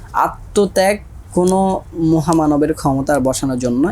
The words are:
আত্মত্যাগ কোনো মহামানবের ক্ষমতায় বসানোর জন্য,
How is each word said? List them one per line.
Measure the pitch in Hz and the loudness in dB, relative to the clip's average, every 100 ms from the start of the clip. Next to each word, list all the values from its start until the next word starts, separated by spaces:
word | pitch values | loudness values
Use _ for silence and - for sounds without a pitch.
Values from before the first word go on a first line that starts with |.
| - | -6
আত্মত্যাগ | - 143 - - - 196 - 190 208 - - - | -2 -2 -2 -4 0 0 2 0 0 -6 -20 -6
কোনো | - 180 190 190 185 - | 0 2 2 0 -2 -6
মহামানবের | 165 160 160 156 165 156 147 151 | -2 2 2 2 2 2 2 0
ক্ষমতায় | 156 147 135 135 147 | 0 0 0 0 0
বসানোর | 127 127 139 127 | 0 0 -2 -2
জন্য, | 123 120 160 | -2 0 0